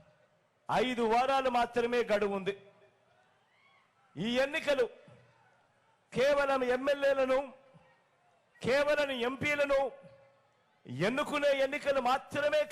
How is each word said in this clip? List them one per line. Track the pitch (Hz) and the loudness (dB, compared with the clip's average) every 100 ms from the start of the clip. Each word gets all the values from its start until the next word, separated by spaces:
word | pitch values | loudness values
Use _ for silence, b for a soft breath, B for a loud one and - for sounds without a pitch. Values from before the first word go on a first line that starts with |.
| - _ _ _ _ _ - | -20 _ _ _ _ _ -4
ఐదు | 165 254 240 226 | -2 0 0 2
వారాలు | 233 262 269 262 240 | 2 2 0 0 0
మాత్రమే | 240 247 233 247 233 | 0 0 0 0 0
గడువు | 202 208 196 | 0 0 -2
ఉంది. | 190 196 - _ - _ _ _ _ _ _ _ _ _ _ _ _ 139 | -4 -8 -14 _ -20 _ _ _ _ _ _ _ _ _ _ _ _ -8
ఈ | 220 247 | -2 0
ఎన్నికలు | 277 302 285 269 233 - - - _ _ _ _ _ _ _ _ _ | 0 -2 0 0 0 -4 -20 -20 _ _ _ _ _ _ _ _ _
కేవలం | 226 277 285 277 269 247 254 | 0 2 2 2 0 0 0
ఎమ్మెల్యేలను, | 277 285 277 269 262 262 277 - - - _ _ _ _ _ _ _ _ | 0 0 2 2 2 0 -2 -12 -20 -20 _ _ _ _ _ _ _ _
కేవలం | 220 277 285 294 277 262 240 | 0 2 2 2 0 -2 -4
ఎంపీలను | 269 294 285 285 269 262 - - - - _ _ _ _ _ - 127 190 | -2 -2 0 2 2 2 -4 -18 -20 -20 _ _ _ _ _ -12 -4 -4
ఎన్నుకునే | 269 - 285 285 277 269 | -2 -4 0 2 2 0
ఎన్నికలు | 285 277 269 247 | -2 -2 0 0
మాత్రమే | 226 - 294 294 302 294 | -2 -2 -2 0 0 0